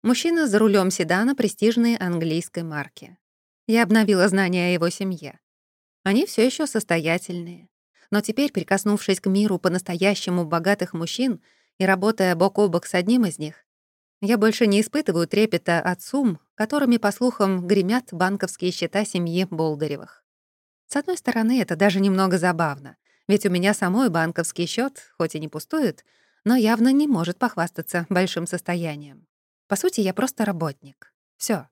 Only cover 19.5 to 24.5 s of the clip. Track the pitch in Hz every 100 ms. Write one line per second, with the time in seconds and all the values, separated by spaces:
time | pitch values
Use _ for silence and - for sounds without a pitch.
19.5 | 160 160 151 151 143 - _ _ _ _
20.5 | _ _ _ _ 285 294 359 - 240 226
21.5 | 254 196 160 202 190 196 190 190 180 180
22.5 | 165 160 139 135 - _ _ - 208 196
23.5 | 180 190 208 180 208 254 165 165 170 165